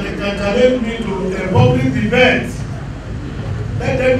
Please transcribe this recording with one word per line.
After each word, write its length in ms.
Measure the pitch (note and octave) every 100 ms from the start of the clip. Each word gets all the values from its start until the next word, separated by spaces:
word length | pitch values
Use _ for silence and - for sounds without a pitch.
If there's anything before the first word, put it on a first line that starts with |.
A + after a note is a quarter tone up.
they 100 | G3 G3
can 200 | G3+ G3+
challenge 420 | G3+ G3+ B3+ B3+
me 160 | A3+ A#3
to 140 | G3 F#3+ F#3 F#3+
a 40 | F#3
public 400 | F#3+ B3 B3 C4
debate. 580 | G#3+ G#3+ B3 B3+ B3+ - - - - - - - - - - - - - -
Let 200 | - B3+
them 180 | B3+